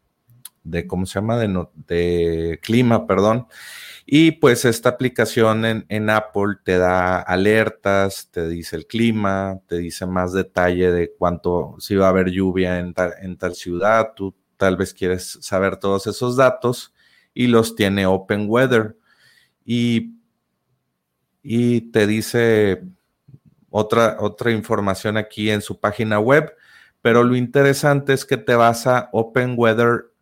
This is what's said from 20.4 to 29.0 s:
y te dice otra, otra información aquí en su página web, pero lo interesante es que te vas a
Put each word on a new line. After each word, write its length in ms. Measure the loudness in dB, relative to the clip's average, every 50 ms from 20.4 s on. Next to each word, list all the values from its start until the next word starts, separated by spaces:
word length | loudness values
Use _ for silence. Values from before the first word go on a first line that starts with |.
| _ _ _ _ _ _ _ _ _ _ _ _ _ _ _ _ _ _ _ _
y 500 | -10 -4 -2 0 2 2 2 0 -2 0
te 160 | 0 2 2 2
dice 720 | 2 -2 -2 -2 0 2 2 4 4 4 2 2 0 -2 -6 -14 -20 _ _ _ _ _ _ _ -20 _ _ _ _ _ _ _
otra, 460 | -2 -2 -2 0 2 2 2 2 0 -2
otra 320 | -6 -6 -6 -4 -2 -2
información 640 | -2 -2 -2 -4 -4 -2 -2 -2 -4 -4 -4 -4 -4
aquí 320 | -4 -6 -6 -8 -4 -2 -2
en 120 | -2 -2
su 180 | -4 -8 -8 -4
página 400 | -4 -4 -2 -2 -2 0 0 0
web, 380 | 2 4 4 4 2 0 -8 _ _ _ _ -20 _ _ _ _
pero 200 | 0 4 4 4
lo 140 | 4 4 2
interesante 800 | 0 -2 0 2 2 4 4 2 2 2 2 2 2 2 0 -2
es 100 | -2 0
que 120 | -4 -4
te 200 | -4 0 2 4
vas 320 | 4 4 4 2 2 0 0
a 220 | 0 0